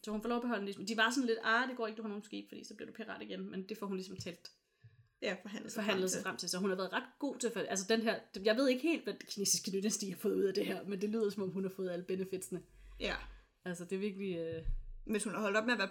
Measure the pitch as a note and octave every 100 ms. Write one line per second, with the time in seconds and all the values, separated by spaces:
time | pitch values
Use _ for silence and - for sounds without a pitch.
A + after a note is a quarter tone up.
0 | G#3+ G#3+ A3+ A#3+ A#3+ G#3 G3 G3 G3 A3+
1 | A3+ C4+ A#3+ A3+ A3 A3+ B3+ B3 G#3+ A3
2 | G#3+ G3+ - - - - - - - -
3 | - C3+ G#3+ F#3 F#3+ F#3+ F#3+ G#3+ G3+ F#3
4 | F#3 F#3 F3+ F3 - _ _ _ - _
5 | _ - G#3+ F#3 G3+ G3+ - A3 G#3+ F#3+
6 | F#3 F3+ F#3+ F3 F3+ F#3 G3 F#3 F3+ G#3+
7 | C4 - C#4+ - A3+ F#3+ - F#3+ F#3+ A3+
8 | A3 - - F#3+ G#3 A3+ C#4 B3+ E4 C#4
9 | G#3 - - G3+ F#3+ - G3+ F#3+ G#3 -
10 | G3 F3 G3+ F#3+ F#3+ G3 F#3+ F#3 F#3+ F#3+
11 | G#3 A3+ G#3 G#3 F#3+ F#3+ F#3+ F#3+ F#3 F3
12 | F3+ F#3+ F#3+ F#3 - F3 - - - -
13 | G3 - - - _ _ F3+ F3 F3 F#3+
14 | G#3 F#3+ G3 E3+ E3 E3 - - - -
15 | - G#3 G#3+ F#3+ G#3 G#3+ A#3 A3 F#3+